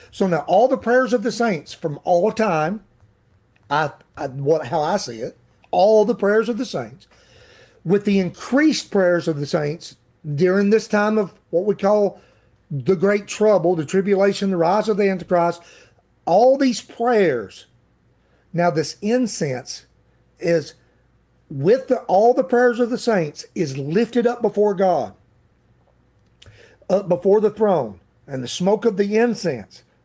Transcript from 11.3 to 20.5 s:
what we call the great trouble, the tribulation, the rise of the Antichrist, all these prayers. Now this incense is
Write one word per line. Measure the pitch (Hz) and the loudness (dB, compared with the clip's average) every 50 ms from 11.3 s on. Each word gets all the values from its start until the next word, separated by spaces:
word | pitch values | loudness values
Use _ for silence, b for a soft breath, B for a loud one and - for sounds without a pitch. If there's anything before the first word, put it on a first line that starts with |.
| - _ _ _ | -6 _ _ _
what | - 165 190 | -4 -2 0
we | 214 196 | 0 -2
call | 202 196 196 208 214 202 190 b b b b b b b b b b _ _ | 0 0 2 2 2 2 0 b b b b b b b b b b _ _
the | - 139 120 139 190 | -8 -6 -2 -2 0
great | 165 160 196 208 214 202 | 0 2 0 0 0 -2
trouble, | - - - 208 214 208 180 156 175 180 | -6 -4 0 2 4 4 4 2 2 0
the | 165 151 | 0 -2
tribulation, | 147 - 190 190 208 196 185 196 202 196 - 202 196 190 | -2 -2 0 0 2 2 2 2 2 2 0 -2 -2 0
the | |
rise | 170 165 165 190 220 208 220 | 0 2 2 2 0 0 0
of | 214 | 0
the | 190 208 196 | 0 0 0
Antichrist, | 190 180 170 - 185 175 170 175 170 - B B B B B B B B _ _ _ _ _ | 0 -2 -4 -2 0 2 2 0 -2 -4 B B B B B B B B _ _ _ _ _
all | - 170 196 233 254 269 | 2 4 4 6 6 4
these | 269 277 262 226 - - | 4 2 0 0 -2 -8
prayers. | - - - 233 247 247 214 196 165 135 120 101 92 - - - _ _ _ _ _ _ _ _ _ _ _ _ _ _ _ _ _ - | -14 -10 -4 -2 0 2 4 2 2 2 -2 -6 -10 -14 -20 -20 _ _ _ _ _ _ _ _ _ _ _ _ _ _ _ _ _ -4
Now | 165 175 175 | 0 0 0
this | 156 160 147 - - - - | 0 0 -4 -4 -8 -8 -4
incense | 208 233 254 254 214 - - 180 143 127 120 - - - - - _ _ _ _ _ _ _ _ _ _ _ | -2 0 0 0 -2 -4 -6 -6 -6 -6 -8 -10 -12 -16 -16 -18 _ _ _ _ _ _ _ _ _ _ _
is | - 170 | -2 0